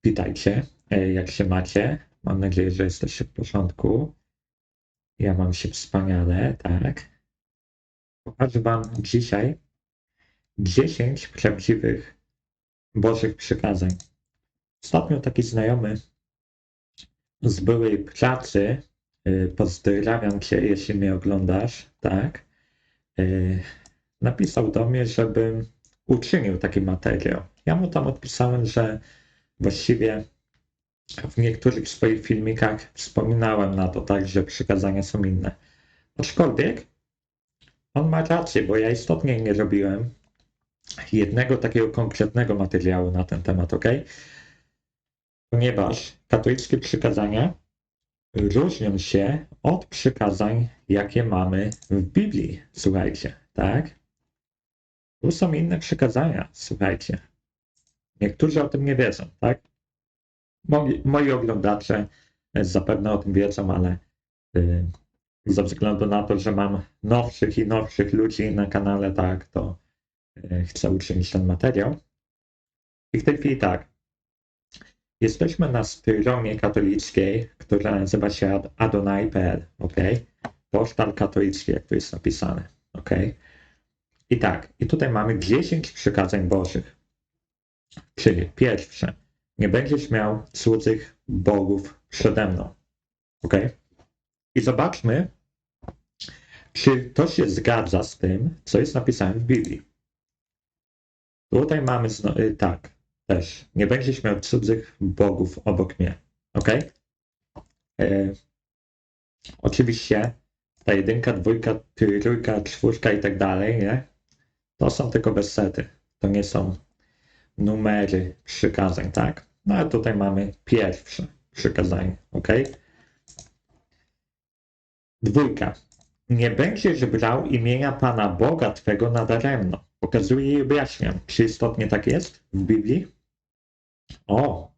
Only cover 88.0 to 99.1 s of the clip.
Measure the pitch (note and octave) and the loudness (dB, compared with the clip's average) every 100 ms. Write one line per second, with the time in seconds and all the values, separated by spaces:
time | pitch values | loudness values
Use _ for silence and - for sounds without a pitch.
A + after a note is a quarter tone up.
88 | _ - - F2 F2 - B2+ G2+ - - | _ 0 2 2 -4 0 2 2 -6 -6
89 | - - _ _ _ - G#2+ A2 C#3 C#3+ | -6 -6 _ _ _ -2 2 2 2 -2
90 | - A2+ G#2+ G#2+ - - A#2 A2 A2+ A2 | 0 0 0 -4 -8 -2 2 2 2 0
91 | - _ - - F#2 G2+ F#2+ G2 - - | -4 _ -6 0 2 2 2 -2 -4 -18
92 | _ - A2 A2 G#2 F2+ F#2+ - _ _ | _ 0 0 2 0 -2 -6 -12 _ _
93 | _ _ _ _ F2 G2 A#2+ - _ _ | _ _ _ _ 0 0 0 -8 _ _
94 | _ _ _ _ _ C3 A#2 B2 E3 - | _ _ _ _ _ 0 0 0 0 0
95 | A#2+ C3 F#3 _ _ _ _ _ - - | 0 0 -2 _ _ _ _ _ -20 -20
96 | _ _ - - _ - _ - - B2+ | _ _ -18 -18 _ -20 _ 0 2 2
97 | A#2+ - E3 - A2 G2 - A#2 G2+ F#2 | -2 0 0 2 0 0 0 0 0 -2
98 | - - F#2 F#2+ D3 - - - C#3+ C3 | -2 -4 -2 0 -2 -6 0 2 2 0
99 | A#2+ | -2